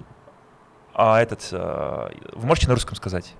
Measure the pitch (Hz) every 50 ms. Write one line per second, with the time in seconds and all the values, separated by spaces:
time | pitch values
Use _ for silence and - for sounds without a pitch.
0 | - - - - _ - - _ _ _ _ _ _ _ _ _ _ _ - -
1 | 110 110 110 113 117 117 107 - - - - 90 87 85 69 71 73 67 69 71
2 | 57 - - - - - - - 117 127 165 - - 123 123 117 - - - -
3 | - 101 92 87 85 - -